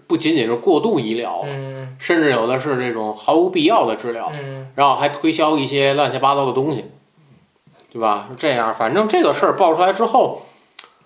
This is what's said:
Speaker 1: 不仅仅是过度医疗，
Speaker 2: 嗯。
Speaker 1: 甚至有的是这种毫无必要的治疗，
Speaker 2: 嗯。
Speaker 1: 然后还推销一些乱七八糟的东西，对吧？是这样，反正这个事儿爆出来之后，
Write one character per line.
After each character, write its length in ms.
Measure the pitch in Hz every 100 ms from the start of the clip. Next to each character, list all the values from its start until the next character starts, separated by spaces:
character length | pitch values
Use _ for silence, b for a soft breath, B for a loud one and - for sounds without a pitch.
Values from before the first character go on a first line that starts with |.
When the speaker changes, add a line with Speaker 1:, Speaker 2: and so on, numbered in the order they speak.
| -
Speaker 1:
不 100 | 170
仅 180 | 151 160
仅 120 | 110
是 80 | 120
过 240 | - -
度 200 | 233 170
医 140 | 110
疗， 300 | 113 104 87 143
Speaker 2:
嗯。 500 | 135 135 135 131 -
Speaker 1:
甚 240 | - 165
至 80 | 151
有 160 | 120 113
的 120 | 131
是 180 | 143 127
这 140 | 123
种 240 | 113 107 107
毫 200 | - 160
无 160 | 185
必 140 | 180 156
要 200 | - 123
的 100 | 110
治 160 | 120
疗， 200 | 113 95
Speaker 2:
嗯。 380 | 147 139 135 135 -
Speaker 1:
然 120 | 139
后 80 | 127
还 140 | 143
推 220 | - 160
销 240 | 156 156 156
一 120 | 131
些 260 | 139 139
乱 180 | 143 139
七 60 | 131
八 160 | 139
糟 140 | 139 127
的 60 |
东 180 | 127 147
西， 140 | 123 - - _ _ _ _ _ _ _ _ _
对 80 | 117
吧？ 260 | 113 104 101
是 40 | 127
这 140 | 156
样， 240 | 123 113 110
反 200 | 117 170
正 120 | 214
这 140 | 359
个 120 | 175
事 120 | 135 180
儿 100 | 139
爆 200 | 180 160
出 60 |
来 120 | 180
之 120 | 196 226
后， 360 | 254 175 - B B B B B B